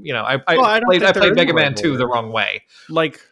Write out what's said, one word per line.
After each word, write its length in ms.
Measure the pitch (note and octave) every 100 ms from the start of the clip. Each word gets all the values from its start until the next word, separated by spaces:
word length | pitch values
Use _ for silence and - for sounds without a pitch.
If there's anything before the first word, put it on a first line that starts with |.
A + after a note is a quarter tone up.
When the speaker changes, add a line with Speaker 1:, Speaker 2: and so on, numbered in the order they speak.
Speaker 1:
you 120 | D3
know, 80 | B2
I, 140 | A2 C3+ D#3
I 80 | F3+
Speaker 2:
Well, 100 | A#3+
I 140 | A3
don't 60 | A3
Speaker 1:
played, 120 | F3+
Speaker 2:
think 80 | G3
Speaker 1:
I 20 |
Speaker 2:
there 80 | G3
Speaker 1:
played 80 | G3
Speaker 2:
is 40 | G3+
Speaker 1:
Mega 160 | E3+
Speaker 2:
a 40 | D#3+
Speaker 1:
Man 100 | D3
Speaker 2:
right 60 | C3+
Speaker 1:
two 200 | E3 C3
the 60 |
Speaker 2:
order. 100 | B2
Speaker 1:
wrong 180 | A#2+ A2+
way. 300 | A2 G2+ G2+ _ - -
Speaker 2:
Like, 300 | D#3+ D#3+ - _